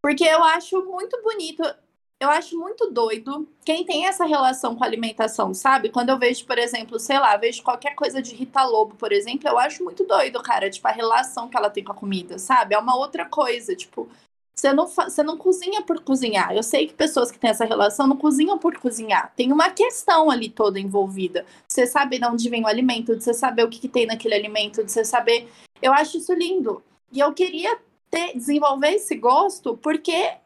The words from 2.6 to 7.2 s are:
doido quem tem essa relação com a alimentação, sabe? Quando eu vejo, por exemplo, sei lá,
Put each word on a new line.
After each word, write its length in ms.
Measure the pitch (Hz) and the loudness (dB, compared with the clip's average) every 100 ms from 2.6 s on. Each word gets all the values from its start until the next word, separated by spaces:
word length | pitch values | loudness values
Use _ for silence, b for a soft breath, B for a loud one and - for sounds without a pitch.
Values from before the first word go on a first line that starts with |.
| 349 453 403 | -8 -4 -2
doido 600 | 240 226 220 226 294 302 _ | 0 -2 -2 -8 -10 -10 _
quem 200 | - 320 | -4 -4
tem 220 | 349 311 370 | -2 -2 -2
essa 180 | 381 | 0
relação 520 | 339 294 262 262 247 233 | 0 2 2 0 -4 -2
com 80 | |
a 20 | 254 | -4
alimentação, 640 | 226 226 220 220 - 190 | -2 -4 -2 -2 -2 -4
sabe? 360 | 190 269 262 220 | 0 2 2 2
Quando 220 | 247 240 | -2 0
eu 80 | 262 | 2
vejo, 280 | 240 254 - | 0 0 -4
por 100 | 240 | -2
exemplo, 400 | 240 240 226 226 | -2 -4 -8 -8
sei 200 | - | -2
lá, 180 | 277 | 2